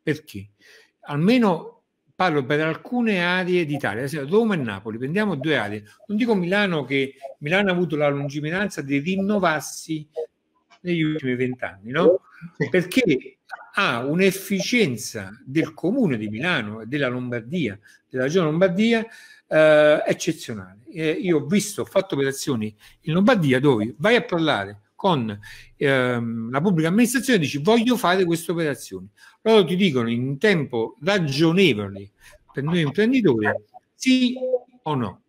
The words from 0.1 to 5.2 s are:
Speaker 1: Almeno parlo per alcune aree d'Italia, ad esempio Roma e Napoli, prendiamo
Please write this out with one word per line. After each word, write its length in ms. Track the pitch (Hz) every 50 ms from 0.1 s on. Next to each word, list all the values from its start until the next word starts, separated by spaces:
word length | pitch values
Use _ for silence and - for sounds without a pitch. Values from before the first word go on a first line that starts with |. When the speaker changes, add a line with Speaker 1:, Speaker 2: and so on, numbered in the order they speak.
| 147 - _ - - 101 98 - _ _ _ - - - _ _ _ _
Speaker 1:
Almeno 800 | - - 147 143 160 202 247 254 233 202 175 156 403 453 _ _ _ _ _ _ _ _ _
parlo 300 | - 185 180 151 147 131
per 160 | 120 147 147
alcune 640 | 156 160 156 - - - 247 247 240 226 202 180 175
aree 400 | 175 180 185 185 175 180 180 170
d'Italia, 340 | 147 147 139 - 110 98 110
ad 60 | 135
esempio 320 | 139 160 151 139 139 185
Roma 160 | 220 233 220 196
e 40 |
Napoli, 400 | 165 131 113 101 95 98 113 107
prendiamo 380 | 113 127 135 165 208